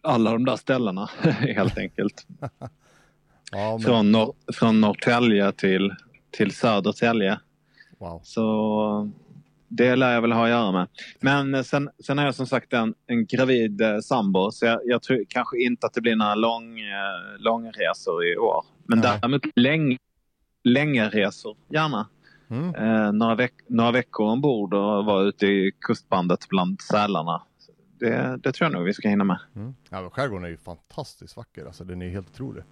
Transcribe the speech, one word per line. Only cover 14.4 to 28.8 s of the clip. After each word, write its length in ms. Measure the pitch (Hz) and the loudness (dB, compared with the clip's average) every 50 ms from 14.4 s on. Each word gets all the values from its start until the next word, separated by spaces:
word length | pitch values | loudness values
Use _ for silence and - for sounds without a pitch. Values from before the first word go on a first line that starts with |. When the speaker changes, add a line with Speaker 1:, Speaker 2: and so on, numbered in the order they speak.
| 95 104 | 2 0
Speaker 1:
så 140 | 107 - - | -2 0 0
jag, 140 | 117 113 113 - | 0 0 0 0
jag 160 | 117 123 117 - | 0 0 0 0
tror 220 | - 131 123 101 _ | 0 -2 -2 -2 _
kanske 280 | - 123 120 - - 117 127 | -4 -4 -4 -2 -2 -2 0
inte 240 | 123 123 - - | 0 0 -2 -4
att 60 | 110 _ | -4 _
det 80 | 123 | 0
blir 140 | 113 117 113 | 0 2 2
några 200 | 110 107 104 104 | 2 2 2 2
lång, 440 | 107 113 117 117 117 117 117 117 113 | 2 2 0 0 -2 -8 -14 -16 -14
eh, 600 | 107 104 101 101 98 98 95 87 90 101 101 101 | -12 -10 -8 -6 -6 -6 -6 -8 -12 -14 -16 -4
långresor 840 | 107 113 113 117 113 113 107 104 95 82 - - - 95 85 85 85 | 0 0 0 0 -4 -10 -6 -4 -2 -2 -2 -2 -4 -4 -2 0 0
i 120 | 87 87 | 0 0
år. 280 | 95 117 107 82 78 - _ _ _ _ | 0 0 0 0 0 -4 _ _ _ _
Men 140 | - 117 113 | 0 2 2
Speaker 2:
Nej. 200 | 113 123 120 107 | 4 2 0 0
Speaker 1:
däremot 200 | - 120 139 139 - 311 - | -2 -2 -2 -2 -2 -2 2
läng-, 420 | - 120 131 151 160 156 139 127 127 _ _ _ _ _ _ _ _ _ _ _ _ _ | 2 2 4 2 2 0 0 -2 -2 _ _ _ _ _ _ _ _ _ _ _ _ _
längre 460 | 123 120 135 147 151 143 120 107 107 | 2 4 4 2 2 2 0 0 0
resor, 480 | 101 107 98 98 101 - - 110 107 _ _ _ | 2 0 0 0 -2 -6 -14 -14 -14 _ _ _
gärna. 380 | 147 151 156 156 135 104 107 - _ _ _ _ _ _ _ _ | -2 -2 0 0 -2 -4 -4 -6 _ _ _ _ _ _ _ _
Speaker 2:
Mm. 260 | 113 120 156 180 170 | -6 -6 -4 -4 -4
Speaker 1:
Eh, 360 | - 107 110 113 110 107 104 | -2 0 2 2 2 2 2
några 240 | 104 107 113 113 113 | 2 2 2 2 2
veck-, 280 | 107 127 120 _ _ _ | 0 0 -2 _ _ _
några 240 | _ 123 117 117 117 | _ 0 2 2 4
veckor 340 | 117 127 117 _ - - 107 107 | 2 2 0 _ -4 -2 0 0
ombord 440 | 110 131 143 151 131 110 101 92 95 | 0 2 2 2 2 0 0 0 0
och 320 | 101 98 104 104 101 101 | 0 2 2 0 0 2
vara 160 | 107 101 95 98 | 2 2 4 2
ute 240 | 101 98 _ 104 | 2 0 _ 2
i 240 | 98 101 98 92 98 - _ | 2 4 4 2 0 -2 _
kustbandet 680 | - - 113 - _ _ - 92 90 90 87 - - - | -4 -4 -4 -4 _ _ -2 0 2 0 0 -2 -2 -4
bland 320 | 98 92 90 90 98 - | -2 -2 0 -2 -4 -6
sälarna. 600 | - - - 104 104 101 98 82 80 82 82 82 - _ _ _ _ _ _ _ _ _ _ _ | -6 -2 0 0 0 0 -2 -2 -2 -4 -6 -6 -8 _ _ _ _ _ _ _ _ _ _ _
Det, 380 | 123 117 117 123 131 127 127 123 - | -2 -2 0 0 -2 -4 -6 -4 -4
det 80 | 139 | -4
tror 140 | 131 - 175 | -2 0 -2
jag 80 | 160 98 | -2 0
nog 60 | 90 | -2